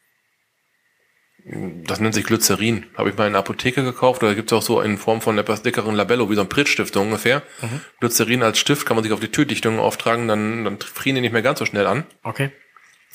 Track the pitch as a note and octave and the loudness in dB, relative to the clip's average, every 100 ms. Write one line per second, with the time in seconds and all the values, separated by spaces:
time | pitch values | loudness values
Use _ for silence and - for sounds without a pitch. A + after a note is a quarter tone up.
0 | _ _ _ _ _ _ _ _ _ _ | _ _ _ _ _ _ _ _ _ _
1 | _ _ _ _ F#3 G#2 F#2+ E2 E2 G2 | _ _ _ _ -14 -10 -10 -10 -8 -2
2 | A2 G#2+ G2+ A2 - F#2 A2 G#2+ - - | -2 0 0 2 2 2 0 -2 -4 -4
3 | G#2 G2 G#2 G#2 - A2+ B2+ B2 B2+ A#2+ | -2 0 2 2 -2 -2 -2 0 -2 2
4 | B2+ B2+ A2 G#2 A2 A2+ - A#2 G#2 G2+ | 2 4 2 0 2 0 2 2 2 -2
5 | - A2+ A#2 G#2 G#2 G#2 B2 A#2 G#2+ G#2+ | 0 0 0 0 0 -2 -2 -2 0 0
6 | G2 A#2+ G#2 G#2 F#2+ - C#3+ - G2+ G2 | 2 2 2 0 0 2 2 0 0 0
7 | G#2 G#2+ A2+ C#3 - - A#2 C3+ - - | 0 0 2 0 -2 -12 -10 -10 -12 -4
8 | A#2+ - A2 B2 A2+ G#2+ - C#3+ - A2+ | 0 2 2 2 2 2 2 0 2 0
9 | A2 G#2+ A2 - C#3 A2 A2+ A2 G#2+ - | 0 -2 -2 0 0 0 0 2 0 0
10 | A#2+ A#2 A#2 G#2+ G#2+ A2+ G#2+ G2+ - - | 0 0 2 0 0 -2 -4 -6 -10 -6
11 | C3+ C3+ A#2+ A2+ A#2+ D3+ G#2+ G#2 G2 A2+ | -2 0 0 2 2 0 -2 0 2 0
12 | E3+ _ A#2 - C#3 - _ - _ _ | -4 _ -8 -4 -4 -6 _ -20 _ _
13 | _ | _